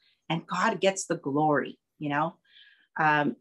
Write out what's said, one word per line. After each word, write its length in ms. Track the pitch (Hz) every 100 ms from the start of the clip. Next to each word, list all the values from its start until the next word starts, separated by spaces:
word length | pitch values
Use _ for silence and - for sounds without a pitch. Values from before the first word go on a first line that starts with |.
| _ _ -
and 160 | 165 -
God 340 | 180 170 175
gets 240 | 190 190 -
the 100 | 170
glory, 640 | 147 139 156 143 - - _ -
you 100 | 147
know? 280 | 143 156 - _ - - _ _ -
Um, 380 | 156 151 147 -